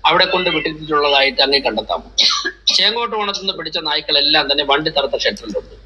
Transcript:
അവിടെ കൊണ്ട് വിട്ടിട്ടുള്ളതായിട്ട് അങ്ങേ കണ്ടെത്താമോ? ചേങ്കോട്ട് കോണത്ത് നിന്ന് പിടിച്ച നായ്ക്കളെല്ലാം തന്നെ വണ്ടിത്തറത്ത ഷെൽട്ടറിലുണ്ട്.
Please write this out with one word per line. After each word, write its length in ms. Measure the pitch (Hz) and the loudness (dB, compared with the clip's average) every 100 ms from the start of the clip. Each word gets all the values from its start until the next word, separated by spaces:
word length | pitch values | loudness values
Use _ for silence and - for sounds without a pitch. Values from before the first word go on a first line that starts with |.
| 156 | 4
അവിടെ 200 | 170 185 | 4 2
കൊണ്ട് 240 | 185 175 | 2 0
വിട്ടിട്ടുള്ളതായിട്ട് 920 | 156 160 156 151 151 147 143 135 127 | -2 -4 -8 -2 0 4 4 2 2
അങ്ങേ 180 | 139 139 | 2 2
കണ്ടെത്താമോ? 520 | 139 110 107 85 - - - - 370 - - - | 0 -4 -4 -6 -6 0 0 0 -4 -4 -2 2
ചേങ്കോട്ട് 380 | 196 226 233 220 | 2 0 -2 -2
കോണത്ത് 240 | 202 196 | -4 -4
നിന്ന് 140 | 190 | -6
പിടിച്ച 240 | 160 160 165 | -6 -6 -6
നായ്ക്കളെല്ലാം 720 | 156 151 151 147 143 156 139 | -4 -4 0 0 2 2 2
തന്നെ 120 | 143 | 0
വണ്ടിത്തറത്ത 540 | 139 139 156 143 139 151 | 2 2 2 0 0 0
ഷെൽട്ടറിലുണ്ട്. 580 | 117 104 107 104 - - | -2 -4 -6 -8 -8 -20